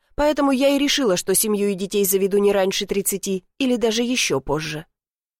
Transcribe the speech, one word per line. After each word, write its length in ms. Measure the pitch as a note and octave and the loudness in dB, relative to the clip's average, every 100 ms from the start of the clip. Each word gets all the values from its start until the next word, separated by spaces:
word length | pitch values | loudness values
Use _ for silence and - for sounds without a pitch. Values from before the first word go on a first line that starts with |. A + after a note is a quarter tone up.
| _ | _
"поэтому 380 | - D4 D4+ C#4 | 0 0 2 2
я 160 | C4 C#4 | 4 2
и 100 | C#4+ | 2
решила, 380 | C#4+ - B3 F3 | 2 0 0 0
что 180 | - | 0
семью 360 | F#3+ A3 G#3 G3+ | 0 0 0 0
и 40 | |
детей 300 | F#3 F#3+ G#3 | -2 -2 0
заведу 340 | G3 F#3+ G3 G3+ | 0 0 2 2
не 140 | G3+ | 2
раньше 340 | G3 F#3+ - G3+ | 2 0 -2 -4
тридцати 580 | G3+ F#3 F#3+ - F#3+ - _ | -4 -2 -6 -4 -6 -8 _
или 160 | C4 | -2
даже 300 | B3 A3+ A3 | 0 0 0
еще 360 | A#3+ B3+ - C3+ | -2 -2 0 -2
позже". 460 | - D3 D#3 D3+ - _ _ _ _ _ | -2 -6 -6 -10 -14 _ _ _ _ _